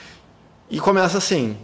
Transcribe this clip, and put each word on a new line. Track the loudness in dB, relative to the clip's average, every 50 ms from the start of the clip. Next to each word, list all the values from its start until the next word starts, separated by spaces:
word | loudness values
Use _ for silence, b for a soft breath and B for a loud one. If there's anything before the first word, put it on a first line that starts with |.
| B B B B B B -20 _ -20 _ _ _ _ -10
E | -8 -2
começa | 0 2 2 4 2 2 0
assim, | -2 -2 0 0 0 0 -2 -4 -8